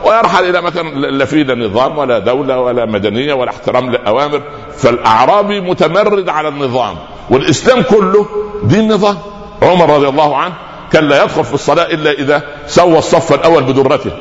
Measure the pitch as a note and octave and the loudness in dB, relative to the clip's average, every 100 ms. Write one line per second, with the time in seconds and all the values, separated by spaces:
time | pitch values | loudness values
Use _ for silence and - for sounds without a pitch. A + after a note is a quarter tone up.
0 | - G#3+ - F#3 F#3 F3+ F3 E3+ E3 C#3 | 2 2 2 0 0 0 -2 -6 -6 -4
1 | C#3 C3+ B2+ D#3 C3+ A#2+ A2+ G#2 C3 D3+ | -4 -2 0 0 0 -2 0 0 0 -2
2 | C#3 - G2 C3 C3+ B2+ B2 B2 A2+ G#2 | 0 0 0 -2 -2 0 0 0 -2 -2
3 | G#2 G#2+ C#3+ C#3 A#2+ - - A#2+ B2+ A#2 | -2 -2 -2 -2 -2 -4 -2 -2 0 -2
4 | G2+ A#2 D3 D3 - - - - B2 A#2+ | 0 0 0 -4 -6 -16 -16 0 0 2
5 | A2+ A2 C3+ G3+ G3+ G#3 F3+ F3+ D#3+ F3+ | 2 4 4 2 0 -4 -4 0 0 2
6 | G#3 G3+ F3+ D#3 D#3 C#3+ C3+ B2 A2 E2 | 2 0 -2 -4 -4 -4 -4 -2 -4 -6
7 | - - - C3 D3+ D3 G3 B3+ F#3 G#3 | -14 -18 0 0 2 0 2 2 4 2
8 | F#3 G#3 G3+ - - - G#2+ G3 A3 G#3+ | 4 2 0 -6 -8 -4 2 2 2 2
9 | G#3 F#3+ - - - - C#3+ F3+ D#3 D3 | 0 -2 -10 -16 -18 0 2 4 4 4
10 | C#3 C#3 D3 C3+ E3+ D#3+ - - - D#3 | 2 2 0 0 -4 -8 -18 -18 0 0
11 | D3 C#3 G3 - A#2 C#3 - D3+ E3 E3 | 4 2 2 -2 -4 -4 0 0 0 -2
12 | D3+ C#3+ C3+ D3 - - - - F3+ D#3+ | -2 -2 0 -2 -2 -16 -2 2 4 4
13 | - E3+ - C#3+ E3 E3 C3 C3+ C3+ D#3 | 4 0 2 2 4 2 2 2 2 0
14 | G#2 - | -2 -2